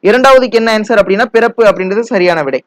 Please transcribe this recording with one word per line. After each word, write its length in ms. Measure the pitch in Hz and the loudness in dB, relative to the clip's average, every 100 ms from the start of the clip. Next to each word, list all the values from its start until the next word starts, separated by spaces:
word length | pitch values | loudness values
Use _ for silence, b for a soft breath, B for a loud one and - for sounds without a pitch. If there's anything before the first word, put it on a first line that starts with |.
இரண்டாவதுக்கு 560 | 190 240 269 262 254 226 | 0 2 4 4 2 -2
என்ன 100 | 226 214 | 0 -2
ஆன்சர் 240 | 214 226 | -2 -2
அப்படின்னா 260 | 185 196 240 226 | 0 -2 0 0
பிறப்பு 260 | 226 - 220 | -2 0 0
அப்படின்றது 340 | 190 185 202 | 0 -4 -6
சரியான 440 | 233 208 180 165 | -4 -2 -2 -2
விடை. 180 | 139 131 | -4 -6